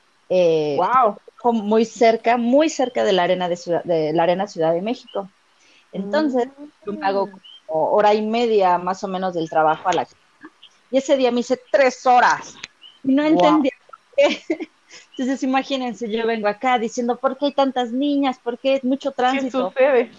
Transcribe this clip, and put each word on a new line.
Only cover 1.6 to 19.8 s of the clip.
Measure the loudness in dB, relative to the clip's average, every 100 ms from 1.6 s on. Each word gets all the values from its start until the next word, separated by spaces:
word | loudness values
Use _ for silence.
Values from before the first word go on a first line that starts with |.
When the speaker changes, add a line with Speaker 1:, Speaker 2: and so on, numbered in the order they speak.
Speaker 1:
muy | 0 0
cerca, | 0 2 2 2 0 0
muy | 2 2 2
cerca | 0 -4 0
de | 0
la | 2
arena | 2 0 -2
de | -4
Ciudad, | -2 -4
de | 0 -2 0
la | 0
Arena | 0 0 -4
Ciudad | -2 0
de | 0
México. | -4 -8 -8 -12 -12 _ _ _ _ _ _
Entonces, | -10 -4 -2 0 -2 -4
Speaker 2:
Mm. | -8 -20 _ -12
Speaker 1:
yo |
me | -6 -4
hago | -2 -6 -10 -20 -20 -6
como | -4 0
hora | 2 4
y | 2
media | 0 -2 0 2 2 0
más | -2 -6
o | -6
menos | -6 -4
del | -4 -2
trabajo | 0 2 0 -2
a |
la | -2
casa. | -4 _ _ _ -20 _ -20 _ _
Y | -2
ese | 0 2
día | 2
me | 0
hice | -2 -6 0
tres | 2 2 2 2
horas. | 4 4 0 -6 -18 -20 _ -20 _
Y | 0
no | 2
Speaker 2:
Guau. | 2
Speaker 1:
entendía | 4 4 4 0 -4 _
por | -20 _ 2
qué. | 2 0 -6 -8 -8
<laughs> | _ _ -20 _ -6
Entonces, | -4 -2
imagínense, | 0 -2 -2 -6 -6 -6 -6
yo | -2 -2
vengo | -2 -2
acá | -2 -2 0
diciendo, | -2 -4 -4 -2
"¿Por | -2 -2
qué | -2
hay |
tantas | 0 0 0 -4
niñas? | -2 -2 0 -2 -4
¿Por | -8 -4
qué | -2
hay | 0
mucho | 0 -2 -4
Speaker 2:
¿Qué | -2
Speaker 1:
tránsito?". | 0 0 -2 -4 -4
Speaker 2:
sucede? | 0